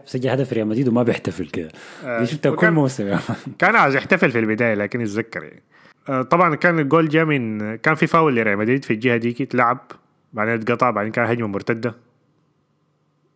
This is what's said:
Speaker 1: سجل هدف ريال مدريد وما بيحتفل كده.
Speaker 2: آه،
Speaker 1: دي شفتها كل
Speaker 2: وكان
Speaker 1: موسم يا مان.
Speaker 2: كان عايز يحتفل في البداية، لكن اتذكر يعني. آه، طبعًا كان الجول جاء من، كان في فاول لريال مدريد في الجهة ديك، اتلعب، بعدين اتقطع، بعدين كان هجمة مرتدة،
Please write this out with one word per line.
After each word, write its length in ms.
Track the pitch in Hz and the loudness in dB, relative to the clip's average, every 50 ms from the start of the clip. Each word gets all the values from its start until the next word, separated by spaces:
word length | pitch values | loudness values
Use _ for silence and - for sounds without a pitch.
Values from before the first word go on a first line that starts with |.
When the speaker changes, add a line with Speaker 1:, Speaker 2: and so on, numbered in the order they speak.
| - | -8
Speaker 1:
سجل 240 | - - 131 123 131 | -10 -6 -4 -2 -2
هدف 240 | 117 131 139 127 - | 0 -2 -2 -2 -2
ريال 140 | 113 107 107 | -2 -2 0
مدريد 200 | 107 117 143 127 | 0 0 0 2
وما 160 | 113 120 123 | 2 2 2
بيحتفل 440 | 117 110 - - 104 92 - 90 76 | 2 0 -2 -4 -6 -6 -6 -8 -8
كده. 220 | - 92 82 78 - - - - - - - | -8 -10 -10 -10 -12 -18 -20 -20 -20 -14 -10
Speaker 2:
آه، 140 | 131 120 113 | -6 -4 -2
Speaker 1:
دي 60 | 120 | -2
شفتها 240 | 117 156 147 - 143 | -2 -2 -2 0 0
كل 80 | - 151 | 2 2
Speaker 2:
وكان 160 | 175 165 165 | 2 2 4
Speaker 1:
موسم 340 | 156 143 131 131 - 104 98 | 4 2 0 0 -2 -4 -2
يا 120 | 98 85 - - | -2 -2 -2 -4
مان. 80 | 113 - - 139 131 - | -8 -8 -10 -12 -4 0
Speaker 2:
كان 160 | - 185 220 | 2 2 4
عايز 200 | 226 180 143 135 | 4 4 2 2
يحتفل 360 | 139 - - 196 175 - 156 | 0 0 0 2 2 2 2
في 80 | - 117 | 2 2
البداية، 340 | 110 107 110 107 123 117 110 | 0 0 0 0 0 0 0
لكن 280 | 101 104 104 - 123 | 0 -2 -4 -4 -4
اتذكر 420 | 117 107 98 110 113 - - 82 78 | -4 -4 -4 -6 -6 -6 -8 -12 -14
يعني. 200 | 76 - - _ _ _ _ _ _ _ _ _ - | -14 -18 -20 _ _ _ _ _ _ _ _ _ -4
آه، 120 | 139 131 | -4 -4
طبعًا 340 | 131 - - 170 180 170 151 | 0 2 2 2 4 2 2
كان 240 | 143 - 180 170 165 | 2 2 2 2 2
الجول 300 | 147 135 151 165 165 156 | 2 2 4 4 4 4
جاء 160 | 143 156 165 | 2 2 2
من، 500 | 156 151 139 120 110 110 107 104 107 110 | 2 0 0 -2 -4 -6 -6 -6 -8 -8
كان 200 | 117 - 156 156 | -2 0 0 0
في 120 | 147 175 160 | 2 2 2
فاول 280 | - 165 160 156 131 | 4 4 4 4 4
لريال 220 | 117 110 110 101 101 | 2 2 2 2 2
مدريد 280 | 107 113 127 139 139 | 2 0 0 0 0
في 80 | - 120 | -2 -2
الجهة 240 | 110 113 127 120 117 | 0 0 0 0 2
ديك، 240 | 113 120 120 - | 0 -2 -4 -4
اتلعب، 500 | 139 127 - 123 123 117 123 135 - - - - _ _ _ _ _ _ - | -6 -2 0 2 2 2 0 -2 -6 -14 -20 -20 _ _ _ _ _ _ -6
بعدين 200 | 113 107 110 117 | -4 -2 -2 -2
اتقطع، 360 | 113 110 110 120 117 131 123 | -2 -2 -2 0 2 2 2
بعدين 200 | 113 104 101 110 | 2 0 -4 -2
كان 140 | 110 123 120 | -2 -2 0
هجمة 220 | 110 120 120 117 107 | 0 0 -2 -2 -4
مرتدة، 480 | 101 98 - - 120 110 113 120 113 - _ _ _ _ _ _ _ _ _ _ _ _ _ _ _ _ _ _ _ _ _ _ _ _ _ _ _ | -6 -4 -4 -4 -4 -4 -4 -6 -8 -10 _ _ _ _ _ _ _ _ _ _ _ _ _ _ _ _ _ _ _ _ _ _ _ _ _ _ _